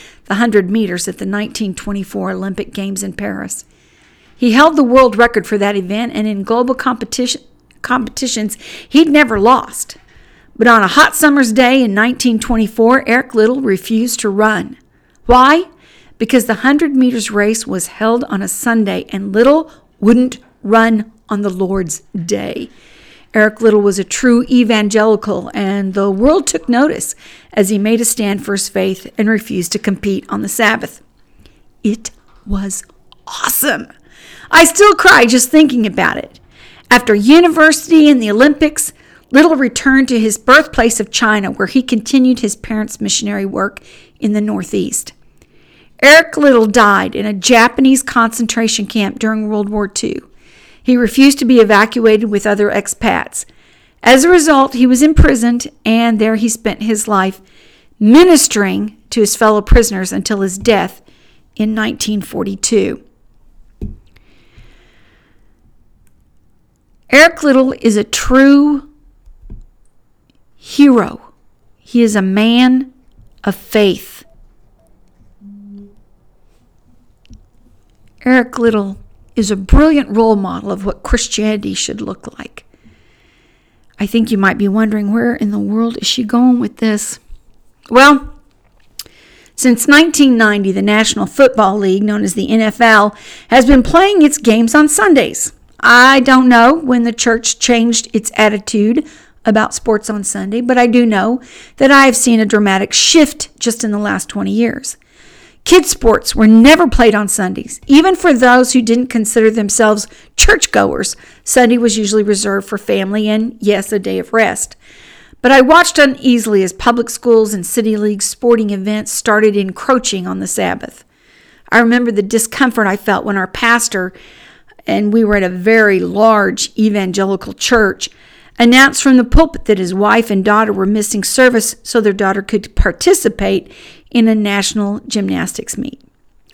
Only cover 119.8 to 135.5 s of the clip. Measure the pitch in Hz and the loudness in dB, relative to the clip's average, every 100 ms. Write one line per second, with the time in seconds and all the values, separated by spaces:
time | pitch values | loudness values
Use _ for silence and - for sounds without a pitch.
119.8 | - 262 - 196 185 185 185 - 185 - | -2 -2 -2 -6 -8 -8 -8 -6 -6 -6
120.8 | - - _ _ _ _ _ _ _ 220 | -10 -20 _ _ _ _ _ _ _ 2
121.8 | 233 240 240 202 202 226 - - 262 226 | 2 2 0 -2 -2 -2 -4 -2 -2 0
122.8 | 208 202 - 196 - 196 185 - 233 233 | -2 -4 -4 -4 -4 -6 -6 -4 0 0
123.8 | - 196 180 - - - - _ _ _ | -2 -6 -8 -12 -20 -20 -20 _ _ _
124.8 | - 196 208 220 214 208 185 180 185 226 | -6 -2 0 2 2 0 -2 -4 0 2
125.8 | 208 190 175 190 220 214 196 - - - | 2 0 -2 0 2 2 0 -4 -6 -2
126.8 | 214 208 185 180 196 190 - 190 - 240 | -2 -2 -4 -4 -4 -4 -8 -10 0 2
127.8 | 202 - - _ _ _ _ - 240 254 | 2 -2 -10 _ _ _ _ 0 4 4
128.8 | 269 269 277 254 247 - 320 - - 202 | 4 2 2 2 4 4 2 0 -2 -2
129.8 | 180 190 208 220 226 196 190 208 220 196 | -2 -2 0 0 0 -2 0 0 0 -2
130.8 | 190 214 208 208 175 - 254 240 226 - | -2 -2 -4 -6 -4 2 2 2 -2 -8
131.8 | - 240 220 196 196 196 196 208 - - | -6 -2 0 0 -2 -4 -4 -6 -4 -2
132.8 | 202 170 - 370 - - 196 190 - - | -2 -2 0 0 0 -4 -2 -4 -6 -16
133.8 | - - _ 240 226 220 208 202 190 214 | -20 -20 _ 0 2 2 0 -2 -4 -4
134.8 | 202 208 - 208 190 185 185 | -6 -6 -8 -6 -4 -6 -6